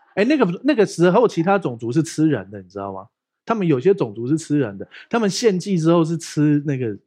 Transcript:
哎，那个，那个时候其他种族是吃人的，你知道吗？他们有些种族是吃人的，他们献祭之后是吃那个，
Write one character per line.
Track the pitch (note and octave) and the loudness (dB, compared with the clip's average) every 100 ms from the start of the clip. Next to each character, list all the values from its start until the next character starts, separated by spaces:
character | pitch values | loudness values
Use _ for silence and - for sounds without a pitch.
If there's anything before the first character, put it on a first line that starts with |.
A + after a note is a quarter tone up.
| _ | _
哎， | - | -2
那 | A3+ D4+ | 0 2
个， | F#3+ E3+ | 0 0
那 | C4 | 0
个 | A#3 | 2
时 | F#3 - F3 | 0 2 4
候 | G3+ G#3+ | 4 2
其 | - | 2
他 | E3 G3 | 0 0
种 | C#3+ A#2 | -2 -6
族 | A#2 | -2
是 | C#3 | -2
吃 | D#3 - D#3 | -2 0 0
人 | B2+ F#2+ | 0 -6
的， | G2+ | -16
你 | F#2 | -14
知 | G2 | -10
道 | G2 | -10
吗？ | F#2+ G2+ _ _ _ | -10 -16 _ _ _
他 | - | -6
们 | A#3 F3 | -2 2
有 | C3 | 2
些 | E3+ | 2
种 | G3+ B2 | 2 -2
族 | G#2 B2 | -4 -2
是 | D#3 | -2
吃 | - D3 | 0 -2
人 | A2+ G2 | -2 -6
的， | G2+ - - | -16 -18 -6
他 | A#3 | -2
们 | G#3 | -2
献 | F3+ A#3+ F3+ | 0 0 0
祭 | G3+ F3+ | -2 0
之 | D#3+ | 4
后 | F3 | 4
是 | D#3+ E3 | 2 -4
吃 | - D3+ D3+ D3 D3 | -6 0 2 2 0
那 | C3 | -4
个， | A#2 G2 | -6 -8